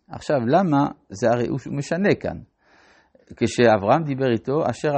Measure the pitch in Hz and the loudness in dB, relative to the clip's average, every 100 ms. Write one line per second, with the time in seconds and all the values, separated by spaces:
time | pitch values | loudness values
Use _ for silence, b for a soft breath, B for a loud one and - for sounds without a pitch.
0 | _ - - 143 117 170 185 143 143 - | _ -10 -4 -2 2 2 2 2 0 -4
1 | _ 98 117 120 120 131 - 143 - 170 | _ -2 0 2 0 -4 -6 -8 -4 0
2 | 202 135 90 82 - _ b b b b | 2 0 -2 -8 -14 _ b b b b
3 | b _ - - 113 - 117 107 101 156 | b _ -20 -4 -2 4 4 4 2 0
4 | 151 131 131 110 - 147 120 117 151 | 0 -2 0 0 -2 -2 -2 -4 -2